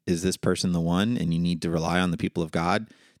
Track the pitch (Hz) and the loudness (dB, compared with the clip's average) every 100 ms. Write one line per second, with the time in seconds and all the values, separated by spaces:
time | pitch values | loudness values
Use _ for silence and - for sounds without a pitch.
0 | - 85 92 - 92 90 92 87 85 90 | -2 0 0 0 0 0 0 0 2 2
1 | 110 123 85 82 87 85 85 82 82 90 | 2 0 0 0 0 -2 -2 0 0 2
2 | 90 82 92 85 82 85 85 107 110 - | 0 0 -4 -4 -2 0 0 0 -2 -18
3 | - _ | -20 _